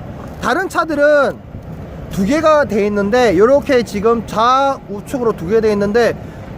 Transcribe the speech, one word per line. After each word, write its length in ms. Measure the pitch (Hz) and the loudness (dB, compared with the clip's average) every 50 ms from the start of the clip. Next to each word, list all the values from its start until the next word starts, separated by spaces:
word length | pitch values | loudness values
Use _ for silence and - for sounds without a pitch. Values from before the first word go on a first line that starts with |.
| - - - - - - - - 180 | -12 -14 -14 -14 -14 -14 -12 -6 -4
다른 260 | 202 247 330 381 349 | -2 -2 -2 -2 -2
차들은 680 | - - 330 320 311 277 285 294 302 294 277 214 156 117 - - - - - - - - - - - - - - | -2 -4 -4 -2 0 2 4 4 4 4 2 0 -2 -6 -10 -18 -18 -16 -14 -14 -14 -14 -14 -14 -14 -14 -12 -8
두 140 | - - 196 | -4 -2 0
개가 380 | 190 277 311 311 320 311 294 285 | 0 2 2 4 4 4 4 2
돼 200 | 202 202 220 196 | 2 0 0 0
있는데 520 | 208 208 202 202 202 202 247 247 226 175 165 | 0 0 0 0 0 2 2 4 4 4 4
요렇게 460 | 208 240 277 285 285 - 285 247 240 | 6 6 4 4 4 2 2 2 0
지금 420 | - - 208 185 226 233 233 208 | 0 -2 -2 0 0 0 0 -2
좌우측으로 1120 | - - 202 220 240 254 269 277 277 269 - - - 196 208 185 - - 269 247 226 202 | -4 -2 0 2 2 4 2 2 0 0 -4 -6 -10 -12 -12 -8 -6 -6 -2 -2 -2 -2
두 100 | - 165 | -2 -2
개 140 | 165 214 226 | 0 0 2
돼 100 | 214 214 | 2 2
있는데 460 | 208 202 202 - 208 240 233 202 147 - - - - - - - - | 2 2 0 0 2 2 2 2 0 -2 -8 -14 -14 -14 -14 -14 -10